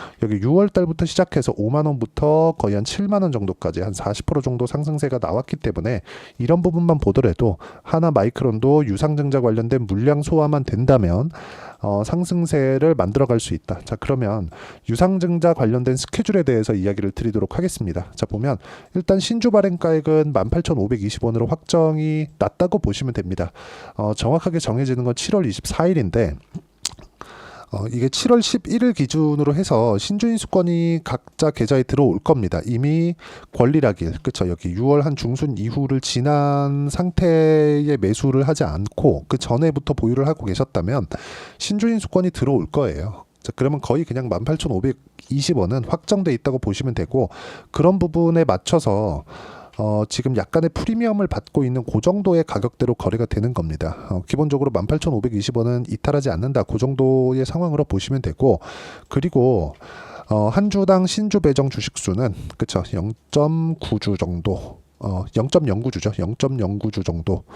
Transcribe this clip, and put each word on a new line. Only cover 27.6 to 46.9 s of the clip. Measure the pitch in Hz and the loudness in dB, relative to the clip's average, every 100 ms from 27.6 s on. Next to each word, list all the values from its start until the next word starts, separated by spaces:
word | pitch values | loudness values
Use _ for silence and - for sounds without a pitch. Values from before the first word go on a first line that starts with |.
| - | -10
어, | 104 107 | -6 -4
이게 | 120 131 | -2 -2
칠월 | - 262 240 | 0 4 4
십일일 | - 226 - 233 247 | 4 -2 -2 0 0
기준으로 | 196 135 156 151 147 143 | 0 -2 0 0 2 0
해서 | 143 - 113 117 101 | 0 0 2 2 2
신주인수권이 | - 208 233 226 - 190 175 170 170 165 | -2 -2 0 -2 0 0 2 2 0 -2
각자 | - 127 - - 156 | -4 -8 -8 -2 -2
계좌에 | - 110 135 | 0 2 2
들어올 | 123 127 131 98 | 2 2 2 2
겁니다. | - 139 92 85 110 | 2 0 2 -2 -2
이미 | 117 143 160 170 170 - - - - | -2 0 2 0 -2 -12 -20 -8 2
권리락일, | 123 156 127 101 82 85 | 4 6 2 0 -4 -4
그쵸? | - - 92 | -6 -2 -2
여기 | 87 90 | -2 -4
유월 | 87 127 147 | -2 2 4
한 | 147 | 2
중순 | 143 117 135 151 104 | -2 -4 -2 -4 -4
이후를 | 110 127 135 135 | -4 -2 0 -2
지난 | - 123 135 147 143 143 143 143 143 | -2 -2 2 2 2 2 0 0 -2
상태의 | - 180 - 180 160 156 156 151 147 147 139 | -2 -2 2 4 4 6 4 4 2 2 0
매수를 | 98 110 139 131 135 | 0 0 2 2 2
하지 | 151 | 0
않고 | 107 80 101 - - 73 - | 0 -2 -6 2 2 2 -2
그 | 135 | -4
전에부터 | - 120 160 143 156 | 0 0 2 0 -4
보유를 | 139 113 127 139 | -2 0 0 0
하고 | 156 104 | -2 -4
계셨다면 | 82 - 101 87 135 85 - - - - - | -2 -2 -2 -2 -2 -4 -10 -14 -18 -18 -12
신주인수권이 | - 208 233 226 - 185 180 | -4 -2 0 0 0 0 0
들어올 | - 131 131 82 | 0 0 0 0
거예요. | - 123 76 98 95 - _ | 0 0 -2 -6 -8 -18 _
자, | - | -12
그러면 | - 131 143 | -2 -2 -2
거의 | - 139 | 0 0
그냥 | 165 123 123 | 0 -4 -4
만 | 87 | -4
팔천오백이십 | 117 156 160 95 127 127 _ _ - 139 139 147 | -2 -2 -2 0 0 -4 _ _ -6 -4 0 0
원은 | 98 135 | 2 0
확정돼 | - 170 - 202 175 | -2 -4 0 0 2
있다고 | 120 143 131 | 0 0 -2
보시면 | - 95 131 | -2 -2 -2